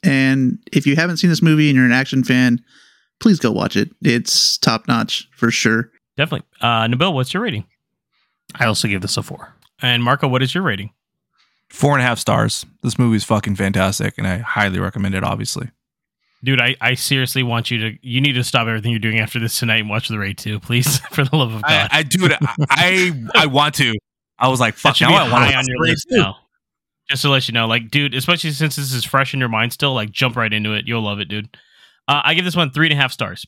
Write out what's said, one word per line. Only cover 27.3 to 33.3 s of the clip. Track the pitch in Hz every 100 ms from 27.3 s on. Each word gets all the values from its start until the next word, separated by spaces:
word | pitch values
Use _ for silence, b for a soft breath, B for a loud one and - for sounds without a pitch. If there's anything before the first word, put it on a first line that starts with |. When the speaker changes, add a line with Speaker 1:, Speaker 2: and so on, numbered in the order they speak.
Speaker 2:
let | 135 127
you |
know, | 117 113
like, | 117 113
dude, | 147 143
especially | 123 131 175 160
since | 139 156 143
this | 139
is | 127
fresh | - 135 135
in | 135
your | 123
mind | 110 117
still, | - 147
like, | 127 107
jump | - 131 120
right | 110
into | 107 107
it. | 107 -
You'll | 117
love | 107 101
it, | 87
dude. | 104 107 b b b b b -
Uh, | 143
I | 143
give | 165 180
this | 165
one | 156
three | 139 160
and |
a | 147
half | 131
stars. | - 101